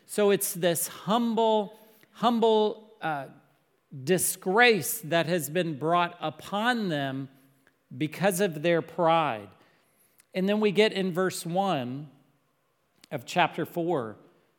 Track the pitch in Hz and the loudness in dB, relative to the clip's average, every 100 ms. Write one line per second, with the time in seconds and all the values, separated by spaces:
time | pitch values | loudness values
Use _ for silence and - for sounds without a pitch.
0 | - - 202 196 - 170 175 160 - - | -6 2 4 4 0 -2 0 0 -4 -6
1 | 175 233 233 220 226 214 196 - - _ | -2 0 0 0 2 2 -2 -10 -20 _
2 | _ - 233 233 226 220 214 - - - | _ -2 0 4 4 4 2 -2 -14 -8
3 | 160 143 135 - _ _ _ _ _ 135 | -6 -6 -8 -18 _ _ _ _ _ -6
4 | 131 180 - - 190 208 247 202 - - | 0 0 0 -2 0 6 6 4 0 -6
5 | 151 170 156 175 139 175 170 131 156 175 | -2 0 0 -2 -2 -2 -2 -2 0 2
6 | 175 - 156 - - 202 240 240 190 147 | 0 -4 -10 -8 -8 -4 -2 -2 -2 -2
7 | 135 135 135 _ _ _ _ _ - 127 | -4 -6 -10 _ _ _ _ _ -14 -8
8 | 151 - 196 180 202 151 170 165 160 - | -6 -2 0 0 -2 0 0 0 -2 0
9 | 165 165 147 110 101 - _ _ _ _ | 2 4 2 -4 -10 -20 _ _ _ _
10 | _ _ _ 185 190 214 214 180 214 190 | _ _ _ -2 0 2 2 4 2 2
11 | 190 170 185 - 165 180 196 147 123 139 | -2 0 -2 -4 -4 -2 0 -2 -4 -10
12 | 151 _ _ _ _ _ _ _ _ _ | -14 _ _ _ _ _ _ _ _ _
13 | - 139 - 180 160 175 151 175 170 151 | -12 -12 -2 2 2 0 -6 -4 -2 -2
14 | 110 104 _ _ _ | -4 -10 _ _ _